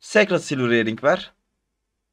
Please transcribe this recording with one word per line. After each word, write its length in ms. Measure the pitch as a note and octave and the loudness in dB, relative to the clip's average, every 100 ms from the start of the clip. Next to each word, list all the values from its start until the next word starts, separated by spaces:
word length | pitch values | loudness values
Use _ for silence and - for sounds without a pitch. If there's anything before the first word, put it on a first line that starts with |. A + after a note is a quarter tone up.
Sacred 380 | - G#3+ G3+ F3 | 0 2 2 0
Silver 320 | - C3+ B2 | -2 -2 0
Earring 340 | A#2 A2 A2+ | 2 0 -2
ver. 280 | C#3 F#3 - _ _ _ _ _ _ _ _ | 0 0 -4 _ _ _ _ _ _ _ _